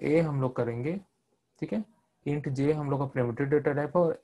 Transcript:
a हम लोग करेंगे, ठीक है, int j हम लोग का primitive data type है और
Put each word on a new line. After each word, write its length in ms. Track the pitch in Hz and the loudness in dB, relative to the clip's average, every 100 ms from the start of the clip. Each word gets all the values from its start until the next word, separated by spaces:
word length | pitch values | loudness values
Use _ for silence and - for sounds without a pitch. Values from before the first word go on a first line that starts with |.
a 160 | 139 156 | 2 4
हम 160 | 160 139 | 4 2
लोग 160 | 131 127 | 0 0
करेंगे, 440 | 117 117 139 196 - _ _ _ _ _ | -4 -2 -4 -6 -8 _ _ _ _ _
ठीक 100 | 151 | -6
है, 120 | 214 214 _ _ _ 143 | -4 -6 _ _ _ -6
int 280 | 147 143 | -4 -2
j 180 | 131 143 | 0 2
हम 160 | 151 143 | 0 0
लोग 100 | 139 | -2
का 60 | 135 | -2
primitive 380 | 135 120 117 139 | -2 -2 0 2
data 240 | 147 147 | 2 2
type 240 | 143 147 180 | 0 0 2
है 60 | |
और 180 | 170 156 | 2 0